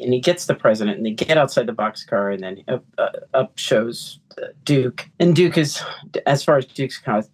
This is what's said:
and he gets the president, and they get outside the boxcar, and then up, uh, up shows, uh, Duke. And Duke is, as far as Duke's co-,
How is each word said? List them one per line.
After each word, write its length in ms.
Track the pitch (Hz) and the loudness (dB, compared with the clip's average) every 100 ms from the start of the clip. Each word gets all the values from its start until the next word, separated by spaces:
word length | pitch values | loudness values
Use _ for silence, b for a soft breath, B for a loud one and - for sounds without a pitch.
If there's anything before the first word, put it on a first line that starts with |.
and 120 | 123 | -2
he 80 | 123 | 0
gets 240 | 127 175 - | 2 0 -2
the 100 | 139 | 0
president, 400 | 123 110 104 98 | 2 2 0 -2
and 100 | 110 | -4
they 60 | |
get 260 | 110 - 156 | -4 2 2
outside 280 | 135 - 117 | 2 0 -2
the 60 | |
boxcar, 600 | 110 107 - - 107 101 | -2 -4 -6 -4 -2 -2
and 80 | 98 | -4
then 220 | 92 98 - | -8 -10 -8
up, 160 | 127 - - | -8 -8 -4
uh, 120 | 110 - - | -4 -4 -4
up 240 | 131 - - | -2 -2 -4
shows, 580 | - 113 117 - - - _ - | 0 0 0 -6 -14 -18 _ -14
uh, 40 | - - | -14 -8
Duke. 460 | - 139 123 - - - | 0 2 0 -4 -10 2
And 160 | 175 160 | 4 6
Duke 220 | 175 160 | 4 2
is, 260 | 151 - - B B - - | 0 -2 -12 B B -4 0
as 160 | 139 | 2
far 160 | - 143 | 4 2
as 80 | 127 | 2
Duke's 320 | - 131 - | -6 -8 -6
co-, 240 | - 107 110 | -2 -2 -2